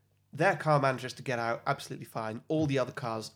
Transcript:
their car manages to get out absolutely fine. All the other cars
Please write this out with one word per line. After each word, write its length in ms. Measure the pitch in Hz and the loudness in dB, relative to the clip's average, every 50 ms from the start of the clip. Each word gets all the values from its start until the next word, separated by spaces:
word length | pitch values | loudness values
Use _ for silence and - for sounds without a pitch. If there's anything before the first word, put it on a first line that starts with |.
| _ _ _ _ _ _ - | _ _ _ _ _ _ -2
their 220 | 131 165 196 185 | 2 2 2 2
car 240 | - - 156 151 139 | 2 4 4 4 6
manages 340 | 135 135 127 120 123 123 - | 6 4 2 0 -4 -10 -10
to 100 | - 117 | -8 -4
get 160 | 139 123 117 | -2 -2 0
out 220 | 117 117 117 - - | 0 0 -2 0 0
absolutely 400 | 143 139 - - - - - 123 | -2 -2 -2 -4 -10 -10 -12 -12
fine. 360 | - - 120 110 110 110 120 - - | -8 -6 -6 -4 -4 -6 -8 -4 0
All 180 | 156 156 160 | 0 2 2
the 100 | 147 135 | 2 2
other 140 | 131 127 131 | 2 0 0
cars 400 | - - 127 117 113 110 110 - - | -4 -6 -4 -4 -4 -4 -6 -10 -14